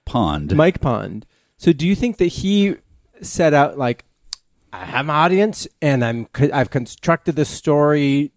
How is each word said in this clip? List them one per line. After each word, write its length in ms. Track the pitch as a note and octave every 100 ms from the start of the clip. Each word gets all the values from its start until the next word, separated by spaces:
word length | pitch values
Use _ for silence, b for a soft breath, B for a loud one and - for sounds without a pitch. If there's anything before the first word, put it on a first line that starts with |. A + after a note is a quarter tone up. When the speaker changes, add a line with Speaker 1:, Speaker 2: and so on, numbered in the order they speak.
Speaker 1:
Pond. 500 | - B2 E2+ D2+ D2+ D3
Speaker 2:
Mike 240 | E3 -
Pond. 460 | C#3+ G#2+ F#2+ G#2 - _ _ _
So 160 | E3+
do 140 | C#3+ E3+
you 80 |
think 240 | G3 B3 -
that 80 | F3
he 500 | - F#3+ G3+ G3+ - _ _ _ -
set 320 | - - E3
out, 240 | C#3+ D3 C#3
like, 260 | B2 A#2+ _ _ - - _ _ _
"I 120 | F2+
have 220 | F2+ B2 D3
an 40 |
audience 560 | D3+ E3+ F#3 G#3+ - - -
and 240 | D3+ C3
I'm 220 | A#2 A#2 A2+
co-, 240 | - D3
I've 180 | C#3 B2
constructed 640 | C#3 A#2 - - E3+ - D3
this 120 | D3
story 840 | - D#3+ D3 D3 D3+ C#3+ C#3 D3